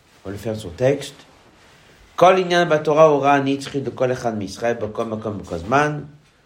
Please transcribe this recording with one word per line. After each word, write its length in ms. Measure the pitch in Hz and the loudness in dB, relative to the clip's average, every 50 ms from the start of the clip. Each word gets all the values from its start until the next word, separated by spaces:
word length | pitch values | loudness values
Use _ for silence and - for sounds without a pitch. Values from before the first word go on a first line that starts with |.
| _ _ _ _ - | _ _ _ _ -14
On 60 | 95 | -12
va 20 | |
le 60 | 101 104 | -12 -8
faire 180 | - 113 107 | -8 -8 -8
sur 180 | 107 - 87 82 | -8 -8 -12 -6
texte. 420 | - 127 135 147 143 - - - - - - _ _ _ _ _ _ _ _ _ _ _ _ _ _ _ _ _ | 0 0 0 0 0 -4 -10 -16 -20 -20 -20 _ _ _ _ _ _ _ _ _ _ _ _ _ _ _ _ _
Kol 240 | - 170 180 190 185 | 4 6 6 6 4
inyan 260 | 185 175 175 175 175 | 2 2 2 2 2
batorah 460 | 156 156 151 151 160 147 151 160 156 | 2 2 0 2 2 4 6 6 6
ora 280 | 147 139 135 143 143 139 | 6 4 4 4 4 4
nitri 420 | 135 135 139 139 - - - 139 | 2 0 -2 -2 -4 -6 -6 -6
de 80 | 123 123 | -6 -6
kol 220 | - - 131 123 | -4 -2 -2 -2
echad 260 | 123 - - 117 110 104 | 0 -2 -4 -4 -4 -4
misraël 400 | 98 92 95 - 117 117 117 117 | -6 -8 -8 -4 -4 -2 -2 -2
bakom 300 | 110 104 - 117 113 113 | -4 -6 -6 -6 -6 -6
bakom 280 | 110 110 110 110 98 95 | -6 -6 -6 -6 -8 -8
bakozman. 680 | 85 - 90 82 82 104 131 139 147 151 151 147 - - - - _ _ _ _ _ | -8 -10 -10 -10 -4 0 0 2 2 0 -2 -6 -10 -14 -18 -20 _ _ _ _ _